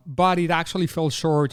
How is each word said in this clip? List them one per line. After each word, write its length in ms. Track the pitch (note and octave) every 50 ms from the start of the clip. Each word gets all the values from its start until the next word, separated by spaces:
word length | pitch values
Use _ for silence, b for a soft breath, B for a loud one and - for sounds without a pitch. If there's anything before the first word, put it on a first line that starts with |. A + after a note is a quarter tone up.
| -
but 320 | F3 C3+ A#2+ F3+ F#3 F3+
it 140 | F3 F3 D#3+
actually 340 | E3 D#3+ E3+ - - F#3+ F3
fell 240 | D#3+ - E3+ D#3+ D3+
short 420 | - - - D#3+ D3+ D3 D3 C3+